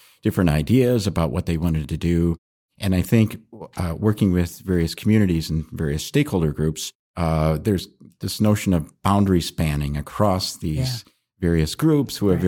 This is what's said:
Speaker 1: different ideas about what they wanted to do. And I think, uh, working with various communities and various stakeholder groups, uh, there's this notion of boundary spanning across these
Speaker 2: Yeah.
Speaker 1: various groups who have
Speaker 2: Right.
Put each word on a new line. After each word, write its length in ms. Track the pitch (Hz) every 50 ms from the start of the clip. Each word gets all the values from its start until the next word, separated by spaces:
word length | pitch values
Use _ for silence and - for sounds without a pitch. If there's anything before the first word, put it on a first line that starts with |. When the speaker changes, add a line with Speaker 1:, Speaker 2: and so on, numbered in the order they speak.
| - _ _ _
Speaker 1:
different 280 | - 107 - 104 95 82
ideas 540 | 73 78 76 - 113 131 123 123 127 113 95
about 260 | 98 80 87 82 73
what 160 | 62 90 -
they 100 | - 85
wanted 320 | 80 82 85 80 78 73 -
to 80 | 82
do. 400 | 73 - 85 85 85 85 85 82 - _ _ _ _ _ _ _ -
And 160 | 107 98 95
I 60 | 90
think, 400 | 87 - 120 113 113 107 - - - _ - - 80 - -
uh, 180 | - 92 85 82 -
working 320 | 101 107 107 - 110 95
with 280 | 90 90 87 87 - -
various 360 | - 92 92 87 82 78 -
communities 540 | - - 104 107 107 104 92 85 80 78 -
and 160 | 80 80 78 -
various 340 | - - 82 71 73 78 -
stakeholder 480 | - - 143 143 147 - 92 82 76 71
groups, 400 | - 78 80 78 - - - - _ _ _ _
uh, 400 | 90 85 80 80 78 78 80 80
there's 320 | 78 85 110 101 85 - - _ _ - - _ _
this 180 | - 98 - -
notion 340 | - 107 104 107 - 101 92
of 200 | 82 76 - _ _ -
boundary 380 | 95 101 101 101 95 92 85
spanning 560 | 78 - - - 82 76 73 73 73 71 73
across 580 | 73 71 - - - 104 104 92 92 - - -
these 220 | - - 85 78 131 131 127 123 113 -
Speaker 2:
Yeah. 60 | _ _ _ _ _ _ _
Speaker 1:
various 340 | 92 85 85 80 78 78 -
groups 420 | - 151 160 151 143 131 - -
who 120 | - 104 98
have 80 | 90
Speaker 2:
Right. 60 | 85 90